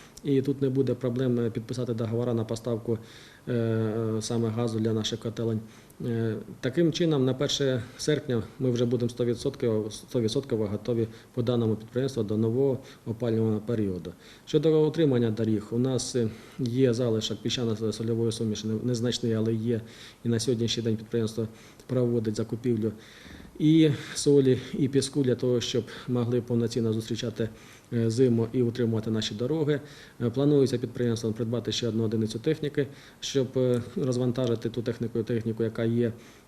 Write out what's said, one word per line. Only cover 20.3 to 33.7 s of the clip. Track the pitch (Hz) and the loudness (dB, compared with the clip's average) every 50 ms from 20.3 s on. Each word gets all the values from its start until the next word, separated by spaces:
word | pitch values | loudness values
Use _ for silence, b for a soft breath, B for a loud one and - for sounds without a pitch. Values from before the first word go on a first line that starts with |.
| 117 113 | 0 2
сьогоднішній | - 135 123 110 117 113 - 120 110 | 2 2 0 2 2 0 0 0 0
день | 117 110 107 | 0 0 -2
підприємство | 110 - - 120 113 107 110 - 113 110 B B B B B B B - | -2 -2 -2 0 0 0 -2 -4 -6 -6 B B B B B B B -4
проводить | 123 127 123 120 120 120 113 113 107 | 0 2 2 2 2 2 0 0 -2
закупівлю | 117 110 113 123 113 - 127 117 110 107 110 107 B B B B B B B B B B B B - | -2 -4 -4 -4 -4 -2 0 0 2 0 -2 -2 B B B B B B B B B B B B 2
і | 156 151 160 160 160 151 127 B B B B | 4 6 6 8 6 6 4 B B B B
солі, | - - 151 143 143 135 131 127 117 - - - | -2 2 6 6 6 6 6 4 2 0 -6 -4
і | - 147 131 | -2 0 2
піску | 139 139 131 - - 151 135 | 2 0 0 0 0 0 2
для | 127 120 | 2 2
того, | 113 - 123 123 120 | 2 2 0 0 0
щоб | 113 - - 123 107 B B B B B | 0 -2 -2 -2 -4 B B B B B
могли | 123 123 120 113 123 123 | -2 0 0 0 0 0
повноцінно | 117 - 120 117 117 113 - 127 113 113 110 | 0 0 0 0 0 0 0 0 0 0 0
зустрічати, | 113 110 - 117 107 - 117 110 - 113 110 - B B B B B B B 120 | -2 -2 -4 -4 -4 -4 -6 -4 -4 -4 -6 -6 B B B B B B B -2
е, | 120 113 113 | 0 2 2
зиму | 110 120 131 127 117 117 113 113 120 | 4 4 4 6 6 4 2 0 0
і | 131 | 0
утримувати | 123 117 113 123 120 113 113 110 107 117 | 0 0 0 0 0 0 0 0 0 0
наші | 110 110 107 - - | -2 -2 -2 -4 -4
дороги. | 101 120 127 151 165 151 139 147 135 - B B B B B B B | -4 -4 -2 0 0 0 0 0 -2 -2 B B B B B B B
Е, | 120 117 | -4 -2
планується | 117 131 139 147 147 139 135 120 123 113 | 0 2 2 4 6 6 4 4 2 0
підприємством | 120 110 107 127 123 120 113 110 117 113 107 | -4 -4 -4 -2 0 0 0 0 -2 -2 -2
придбати | - 120 113 120 120 113 110 | -2 -2 -2 -2 -2 -2 -2
ще | 107 - 123 117 | -4 -2 -2 -2
одну | 107 113 113 | 0 0 0
одиницю | 110 113 113 110 107 - 113 | 0 0 0 -2 -2 -4 -4
техніки, | 113 156 156 156 - 143 - 147 139 139 B B B B B B | -2 -2 -2 0 -2 -4 -2 -2 -2 -2 B B B B B B
щоб, | - - - 139 127 - - 131 | -8 -4 0 0 0 0 0 2
е, | 127 127 | 2 2